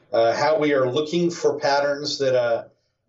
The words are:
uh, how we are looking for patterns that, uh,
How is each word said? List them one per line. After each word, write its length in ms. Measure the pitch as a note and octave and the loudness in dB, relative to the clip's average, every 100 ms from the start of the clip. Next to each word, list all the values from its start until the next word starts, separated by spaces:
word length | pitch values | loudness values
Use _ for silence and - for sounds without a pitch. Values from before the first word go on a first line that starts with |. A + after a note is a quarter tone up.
| _ | _
uh, 220 | A2 A#2 | 0 2
how 240 | C#3 D3 D#3 | 2 0 2
we 140 | D3+ | 2
are 160 | C#3 B2+ | 2 0
looking 400 | C3+ D3+ F3 E3+ | 0 -2 0 -2
for 280 | E3+ D3+ C#3+ | 0 -2 0
patterns 600 | C#3+ C#3 C#3+ C#3+ D3 - | 0 0 0 -2 -6 -4
that, 160 | C3+ | 0
uh, 300 | B2+ A#2+ A#2 - _ _ _ | 0 0 -2 -4 _ _ _